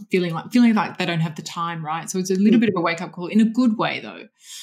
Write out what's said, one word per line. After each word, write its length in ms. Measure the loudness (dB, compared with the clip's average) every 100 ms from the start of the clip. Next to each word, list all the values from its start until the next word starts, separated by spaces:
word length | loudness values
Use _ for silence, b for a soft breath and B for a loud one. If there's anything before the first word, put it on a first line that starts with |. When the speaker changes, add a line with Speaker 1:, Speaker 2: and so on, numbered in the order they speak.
| -4
Speaker 1:
feeling 220 | -2 -2
like, 180 | -6 0
feeling 240 | 4 4
like 220 | 4 0 -4
they 80 |
don't 160 | -2 0
have 160 | -2 -6
the 60 |
time, 420 | -12 -8 -8 -6
right? 240 | -6 -8 -6
So 100 | -4
it's 120 | -2
a 40 | 4
little 200 | 6 6
Speaker 2:
Mm. 20 |
Speaker 1:
bit 80 | 4
of 40 | 0
a 40 |
wake-up 320 | -2 -2 -8
call 140 | -10 -2
in 140 | 2
a 40 |
good 320 | 2 2 0 2
way, 240 | -2 -4
though, 280 | -10 -14 -18 _ B B